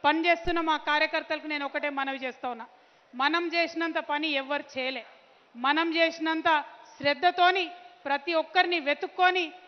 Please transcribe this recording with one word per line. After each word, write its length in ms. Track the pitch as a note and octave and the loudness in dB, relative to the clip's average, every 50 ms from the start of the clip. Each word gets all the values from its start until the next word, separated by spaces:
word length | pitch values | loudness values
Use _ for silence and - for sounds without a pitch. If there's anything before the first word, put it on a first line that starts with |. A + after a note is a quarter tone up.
| - | 4
పనిచేస్తున్న 560 | C#4+ D#4 E4 E4 F4 E4+ E4+ E4+ F4 E4+ E4+ E4 D#4+ | 2 2 4 4 2 2 2 0 -2 -2 0 0 0
మా 80 | D#4 D4 - D#4 | -2 -2 0 0
కార్యకర్తలకు 580 | D4 D4+ D#4 D#4 E4 D#4+ D#4 - D#4 D4+ C#4+ D#4 D4+ | 2 2 2 0 0 -4 -4 -4 -8 -6 -6 -6 -6
నేను 100 | D4 C#4+ C#4 | -6 -6 -6
ఒకటే 180 | - D4 C#4+ D4 C#4 C4+ | -6 -4 -4 -4 -4 -4
మనవి 200 | C4+ C4+ C4+ C4 C4 | -4 -4 -6 -6 -8
చేస్తా 200 | B3+ A#3+ - - B3+ A#3+ | -8 -8 -8 -8 -8 -8
ఉన్నా, 120 | A3+ A#3 - _ _ _ _ _ _ _ _ - | -8 -12 -18 _ _ _ _ _ _ _ _ -4
మనం 300 | B3 C4+ D4 D#4+ E4+ F4 E4+ D#4+ | -2 0 0 2 0 -2 0 0
చేసినంత 440 | E4+ E4+ D#4+ - E4 E4 E4 D#4+ D#4+ D4+ D4+ | 0 0 0 -2 -4 -4 -2 -2 -4 -4 -2
పని 180 | D4 D4 D#4 D#4+ C#4+ C4+ | -4 -2 -2 -2 -2 -4
ఎవ్వరు 240 | C4+ C4 C#4+ C#4+ C#4+ - - | -2 -2 -6 -6 -6 -8 -8
చేయలే, 280 | C4 B3+ C4 C4 A#3+ A3 - - - _ _ _ _ _ _ _ | -6 -6 -6 -6 -8 -12 -16 -20 -20 _ _ _ _ _ _ _
మనం 320 | A#3 B3 C#4 D4 D#4+ E4+ E4+ D#4 | -2 0 2 2 2 2 2 2
చేసినంత 520 | E4 E4 E4 D#4+ - D#4+ D#4+ D#4+ D#4+ E4 E4+ D#4 D4 - - - - - - - | 2 2 2 2 -2 -2 -2 -2 0 2 2 2 2 0 -4 -18 -20 -20 -20 -16
శ్రద్ధతోని 680 | - C4+ C#4+ C#4+ - E4+ F4+ F4 F#4 F4 F4+ F#4 F#4+ F4 D4+ - - - - - - - | -2 0 0 0 4 2 2 4 6 4 4 4 2 -2 -4 -8 -16 -20 -20 -20 -12 -4
ప్రతి 260 | C#4 C#4 - C#4+ E4+ E4+ D#4+ | -2 -2 -2 -2 0 0 0
ఒక్కరిని 360 | D#4+ - - F#4 F4+ F4 F4 E4 C4+ - | 0 2 2 2 2 2 0 0 0 -2
వెతుక్కొని 560 | F#4+ - - - - F#4+ F4+ F4+ F4+ F#4 E4+ D#4 - - - | -2 -2 -4 -8 0 4 4 4 4 2 -2 -4 -8 -18 -20